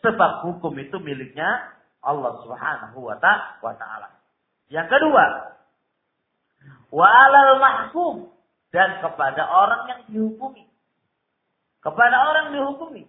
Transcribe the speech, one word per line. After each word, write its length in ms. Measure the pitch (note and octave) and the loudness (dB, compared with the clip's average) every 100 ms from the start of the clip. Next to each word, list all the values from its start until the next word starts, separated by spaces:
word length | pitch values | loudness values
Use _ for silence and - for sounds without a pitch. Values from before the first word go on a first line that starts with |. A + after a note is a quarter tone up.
Sebab 280 | A3+ - E3 - E3+ | -4 0 0 0 -10
hukum 280 | F3 D#3+ C#3 | -10 -10 -10
itu 160 | C#3 F#3+ | -14 -14
miliknya 760 | D#3 C3+ B2+ D3 E3+ A3+ - _ _ _ | -12 -14 -14 -8 -6 -6 -10 _ _ _
Allah 360 | C3 D3 B2+ - | -8 -6 -6 -10
Subhanahu 600 | - B2+ D#3 D3 A2 A2+ | -18 -12 -10 -10 -14 -16
wa 160 | A#2+ G#2 | -14 -2
ta-, 400 | F3 G#3 - - | 0 0 -4 -14
wa 160 | A2+ A2+ | -14 -14
ta'ala. 320 | A2+ A2 G2+ _ _ _ _ _ _ | -16 -18 -20 _ _ _ _ _ _
Yang 240 | D3+ E3+ C4+ | -8 0 2
kedua, 300 | D#4 B3+ D#3+ - - - _ _ _ _ _ _ _ _ _ _ - - _ D3 | 4 4 4 0 -14 -20 _ _ _ _ _ _ _ _ _ _ -20 -20 _ 2
wa 120 | G3+ | 6
alal 520 | A#3 C4+ C#4 C4+ C4 | 8 8 8 6 6
mahkum, 720 | C4+ - - D#4+ F4 - - _ _ _ _ | 2 0 -6 -6 -6 -6 -18 _ _ _ _
dan 320 | E3+ F#3+ - | 0 0 0
kepada 400 | F3 - C#3 D3 | -10 -4 -6 -4
orang 480 | - F3 G#3 A3+ B3+ | 0 2 2 0 -6
yang 100 | B3 - | -14 -12
dihukumi. 600 | G#3+ A3 A3 C4+ C4 _ _ _ _ _ _ _ _ _ _ _ _ | -6 -6 -6 -14 -16 _ _ _ _ _ _ _ _ _ _ _ _
Kepada 320 | D#3 G#3+ A#3+ B3+ D4 | -10 0 2 2 0
orang 120 | D#4 D4+ | -2 -4
yang 120 | C#4+ | -8
dihukumi. 400 | C4+ C#4 D#4+ A#3+ | -8 -8 -16 -18